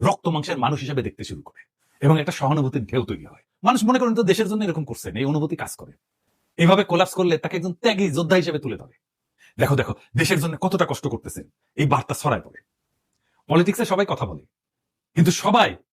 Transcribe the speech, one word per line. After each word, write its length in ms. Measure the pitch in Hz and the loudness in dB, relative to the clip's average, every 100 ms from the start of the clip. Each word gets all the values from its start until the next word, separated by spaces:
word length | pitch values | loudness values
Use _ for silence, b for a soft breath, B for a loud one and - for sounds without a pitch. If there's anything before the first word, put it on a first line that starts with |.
রক্ত 260 | 139 190 170 | 0 0 -2
মাংসের 300 | 156 147 131 | -4 -4 -2
মানুষ 220 | 123 143 | -2 -2
হিসেবে 220 | 131 139 | -4 -4
দেখতে 220 | 113 - | -4 -8
শুরু 180 | 107 - | -14 -14
করে 240 | - - - _ _ _ | -16 -20 -20 _ _ _
এবং 180 | 143 156 | 4 4
একটা 120 | 147 | 2
সহানুভূতির 540 | - 139 156 131 139 104 | -4 0 0 0 -2 -2
ঢেউ 200 | 127 113 | -4 -4
তৈরি 200 | 95 73 | -8 -12
হয়। 160 | - _ _ | -20 _ _
মানুষ 200 | 208 254 | 0 2
মনে 160 | 220 254 | 2 2
করেন 160 | 240 226 | 2 2
তো 80 | |
দেশের 240 | 196 190 214 | 2 2 0
জন্য 160 | 214 | -2
এরকম 220 | 208 160 143 | -2 -4 -6
করছেন, 320 | 117 95 92 | -10 -10 -4
এই 80 | 139 | -2
অনুভূতি 300 | 147 151 165 | -2 -2 -6
কাজ 200 | - - | -10 -12
করে। 160 | - - _ _ _ _ _ - | -18 -20 _ _ _ _ _ 2
এভাবে 260 | 170 196 | 6 6
কোলাপস 300 | 202 175 180 | 4 2 0
করলে 240 | - 180 160 | 0 0 0
তাকে 200 | - 175 | -2 -6
একজন 160 | 175 | -6
ত্যাগী 380 | 170 233 202 196 | -2 0 2 0
যোদ্ধা 240 | 143 165 185 | 0 2 2
হিসেবে 240 | 170 151 | 2 -4
তুলে 180 | 135 101 | -6 -10
ধরে। 160 | - _ _ _ _ _ b - | -12 _ _ _ _ _ b -4
"দেখো, 180 | 143 139 | 0 2
দেখো, 180 | 120 104 b 123 | 0 -6 b -2
দেশের 240 | 165 185 | 0 0
জন্য 180 | 165 156 | 0 -4
কতটা 280 | 185 180 175 | -2 0 0
কষ্ট 180 | - 147 | -2 -6
করতেছেন," 420 | - - - - _ _ - | -8 -10 -16 -16 _ _ -2
এই 100 | 147 | 2
বার্তা 280 | 139 - | 2 0
ছড়ায় 280 | 139 147 104 | -4 -2 -2
পড়ে। 200 | - - _ _ _ _ _ _ _ _ _ | -4 -20 _ _ _ _ _ _ _ _ _
পলিটিক্সে 380 | 165 175 202 226 | 2 2 0 -2
সবাই 200 | 190 202 | 0 0
কথা 200 | 160 101 | -2 -6
বলে, 200 | 80 - _ _ _ _ _ _ | -8 -18 _ _ _ _ _ _
কিন্তু 180 | - 170 | 2 2
সবাই 440 | - 202 226 190 87 _ | 4 2 4 2 0 _